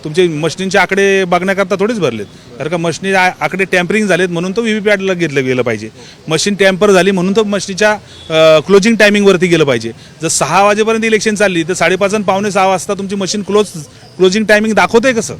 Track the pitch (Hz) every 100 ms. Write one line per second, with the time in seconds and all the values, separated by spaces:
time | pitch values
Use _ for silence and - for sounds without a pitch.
0 | 160 151 180 151 160 - 190 190 180 196
1 | 196 196 185 175 180 190 190 196 208 233
2 | 151 113 98 - - - 147 170 165 147
3 | 190 190 185 - 156 185 190 185 175 214
4 | 214 170 185 170 180 196 233 214 202 202
5 | 190 180 165 139 131 127 123 110 110 -
6 | - - - 156 208 202 196 185 208 185
7 | 185 190 180 202 214 202 - 185 214 208
8 | - - - 160 160 156 147 196 208 220
9 | 208 208 196 185 180 165 143 120 113 131
10 | - - 160 - 139 175 202 208 220 226
11 | 226 220 220 208 208 170 165 180 170 180
12 | 196 214 196 190 208 190 190 185 - 196
13 | 196 202 190 208 190 202 214 170 143 -
14 | - - 185 202 208 208 220 202 180 226
15 | 262 226 190 107